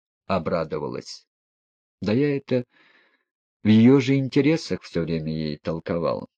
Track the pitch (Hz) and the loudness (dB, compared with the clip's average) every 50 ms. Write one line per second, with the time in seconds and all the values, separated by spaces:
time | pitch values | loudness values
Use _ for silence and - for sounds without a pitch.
0 | _ _ _ _ _ - 95 92 78 - 90 85 80 76 - 78 73 64 64 - | _ _ _ _ _ -6 -4 -4 -4 -4 -4 -4 -4 -4 -6 -8 -8 -8 -10 -12
1 | - - - - _ _ _ _ _ _ _ _ _ _ _ _ _ _ _ _ | -14 -16 -18 -20 _ _ _ _ _ _ _ _ _ _ _ _ _ _ _ _
2 | - 104 107 131 147 147 143 139 - - 131 123 123 - _ _ _ _ _ _ | -4 -2 0 0 0 0 -2 -4 -4 -2 -2 -2 -2 -4 _ _ _ _ _ _
3 | _ _ _ _ _ _ _ _ _ _ _ _ - 104 107 110 113 123 135 143 | _ _ _ _ _ _ _ _ _ _ _ _ 2 4 6 8 8 8 6 6
4 | 123 127 139 139 135 123 - 147 131 147 160 151 - - 92 90 - - - 85 | 4 2 0 0 0 0 0 2 2 2 2 0 -2 -6 -8 -8 -8 -6 -6 -4
5 | 82 76 82 80 76 78 78 80 78 76 76 - - 87 82 82 - - 90 87 | -4 -2 -4 -4 -4 -6 -6 -6 -6 -6 -8 -8 -8 -8 -8 -8 -6 -6 -6 -4
6 | 82 67 60 50 - - _ | -4 -4 -6 -6 -10 -14 _